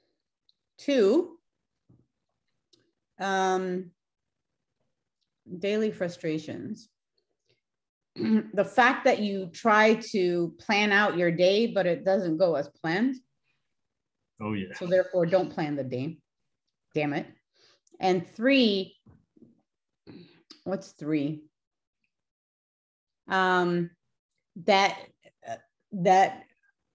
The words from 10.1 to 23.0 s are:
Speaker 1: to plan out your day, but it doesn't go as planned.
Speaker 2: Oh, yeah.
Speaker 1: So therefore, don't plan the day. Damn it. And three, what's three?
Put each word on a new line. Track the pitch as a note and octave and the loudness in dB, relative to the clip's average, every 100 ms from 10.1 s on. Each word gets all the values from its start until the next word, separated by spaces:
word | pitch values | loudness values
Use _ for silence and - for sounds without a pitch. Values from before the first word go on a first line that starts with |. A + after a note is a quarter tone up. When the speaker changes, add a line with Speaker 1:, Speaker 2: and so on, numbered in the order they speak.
Speaker 1:
to | G#3+ F3+ F3 E3+ - | -2 0 0 -4 -6
plan | - G3+ G#3 | -2 0 2
out | G3+ G#3 E3+ | 4 2 2
your | F3 | 0
day, | E3+ F3+ G3+ A#3 | 2 4 4 0
but | G3+ F3+ | 0 0
it | D#3+ | 0
doesn't | F#3+ F#3+ F3+ D#3+ | 0 0 0 0
go | F#3 | 0
as | D3 C#3 | 0 -4
planned. | _ D#3+ F3 B3+ C4 _ _ _ _ _ _ _ _ _ _ _ - | _ -4 -2 -2 -4 _ _ _ _ _ _ _ _ _ _ _ -12
Speaker 2:
Oh, | G#2+ | -8
yeah. | G#2+ F#2+ - | -6 -8 -10
Speaker 1:
So | F3+ | -2
therefore, | F#3 F3+ F#3 E3+ | 0 0 0 2
don't | F#3 E3 | 2 0
plan | - D3+ D3 | -4 -4 -4
the | |
day. | C3 B2 C#3 E3 _ _ _ _ _ _ _ | -6 -6 -8 -10 _ _ _ _ _ _ _
Damn | D#3 D3 | -4 -4
it. | C#3+ - - _ _ _ _ _ - | -4 -8 -16 _ _ _ _ _ -4
And | F#3 F3+ E3+ | 0 0 -2
three, | - B3 C#4 A#3 G3 F#3 _ _ - _ _ - _ _ _ _ _ - - F3 _ - - | -2 2 4 4 0 -4 _ _ -20 _ _ -20 _ _ _ _ _ -20 -20 -20 _ -20 -18
what's | - F#3+ - | -10 -10 -10
three? | - D3 D#3 C#3+ D#3 - _ _ _ _ _ _ _ _ _ _ _ _ _ _ _ | -12 -4 -2 -2 -6 -14 _ _ _ _ _ _ _ _ _ _ _ _ _ _ _